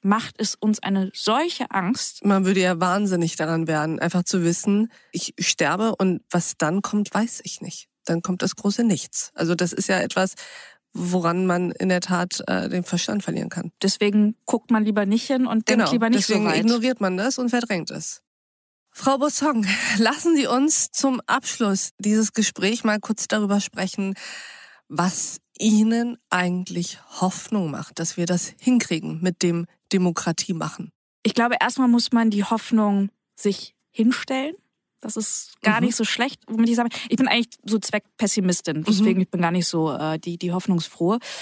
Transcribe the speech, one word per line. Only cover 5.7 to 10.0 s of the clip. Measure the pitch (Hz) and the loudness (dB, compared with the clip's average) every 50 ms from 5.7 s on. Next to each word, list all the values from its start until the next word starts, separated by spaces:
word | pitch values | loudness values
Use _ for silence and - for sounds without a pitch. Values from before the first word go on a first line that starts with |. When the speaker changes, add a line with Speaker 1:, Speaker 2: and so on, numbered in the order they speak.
| 156 185 214 226 208 | 2 2 0 0 0
Speaker 2:
und | - 196 190 180 - - _ | 2 2 0 0 0 -4 _
was | - 175 170 - - - | -2 -2 0 -2 -4 -2
dann | - 151 170 196 | 0 0 0 0
kommt, | 196 - - 208 202 - - | -2 0 0 0 -2 0 0
weiß | 202 220 233 - - - | -2 -2 -2 -4 -8 -10
ich | - - - | -12 -12 -10
nicht. | - - - - - _ _ _ _ | -10 -12 -12 -14 -16 _ _ _ _
Dann | - 165 170 | -2 -2 -2
kommt | 170 - 185 180 | 0 -4 -4 -2
das | - 190 - - | -2 -4 -4 -2
große | - 202 196 - 240 | -2 -2 0 2 2
Nichts. | 226 196 135 - - - - - - - | 2 2 0 -2 -8 -8 -8 -8 -8 -6
Also | - - 165 175 | -4 -2 0 0
das | 165 180 170 | 0 0 -2
ist | - - 190 - | -2 -2 -2 0
ja | 196 | 0
etwas, | 185 | 0